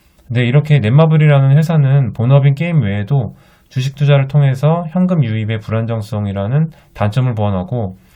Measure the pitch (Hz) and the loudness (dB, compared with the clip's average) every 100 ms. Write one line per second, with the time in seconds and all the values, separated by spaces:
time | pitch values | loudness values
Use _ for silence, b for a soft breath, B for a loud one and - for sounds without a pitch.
0 | b b - 117 120 143 151 147 107 139 | b b -8 -2 2 2 4 2 4 4
1 | 160 156 151 139 135 143 160 160 135 143 | 4 4 4 4 4 2 2 2 2 2
2 | 117 95 117 139 139 135 - 165 104 101 | 0 -2 2 2 2 0 -2 0 0 -2
3 | 101 139 107 - B B B - 131 - | -2 -2 -4 -8 B B B -8 -6 -2
4 | 143 143 135 147 139 127 147 170 170 180 | 0 2 2 0 0 0 0 -2 -2 -2
5 | 180 175 113 110 107 110 - 110 113 113 | 0 0 -2 -2 -4 -6 -4 -4 -4 -6
6 | 104 104 101 98 101 139 160 B B - | -6 -6 -6 -4 -2 -2 -2 B B -6
7 | 104 131 127 107 104 95 92 123 101 95 | -4 -2 -2 -2 -2 -4 -4 -6 -6 -10
8 | B | B